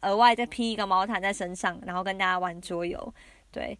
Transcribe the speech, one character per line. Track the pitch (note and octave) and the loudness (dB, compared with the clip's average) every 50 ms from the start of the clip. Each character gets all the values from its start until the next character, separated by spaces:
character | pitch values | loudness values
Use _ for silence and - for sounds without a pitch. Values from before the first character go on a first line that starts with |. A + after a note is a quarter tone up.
额 | - G3+ G3+ | 0 2 4
外 | G#3+ A#3 A#3+ A#3 | 8 8 8 8
再 | A3+ A#3+ | 6 0
披 | A#3 - - A#3 A3+ | -4 -4 -2 -2 -2
一 | A3 | -2
个 | G#3+ G3+ | -2 0
毛 | G3 F#3 F#3 G3 | 2 2 2 2
毯 | A3 A3 F3+ | 2 0 -2
在 | F#3+ G3 | -2 -2
身 | G3+ - F#3+ F3+ F#3 | -2 -2 -4 -6 -4
上， | - - F#3 E3+ - - | -4 -4 -4 -4 -4 -8
然 | F#3 F3 | -6 -6
后 | F3+ | -4
跟 | F#3 G3 F#3+ | -4 -2 -2
大 | F#3+ F#3+ | 0 2
家 | F#3 F3+ F3+ | 2 2 0
玩 | F3+ F3+ E3+ F3 | 0 -4 -6 -8
桌 | F3+ - F3+ E3+ F3 | -8 -6 -4 -4 -4
游。 | F3 - - - A#3 - - - - - - _ _ | -4 -6 -6 -8 -12 -12 -16 -20 -20 -20 -20 _ _
对， | - - B1+ - G#3 | -10 -8 -8 -8 -8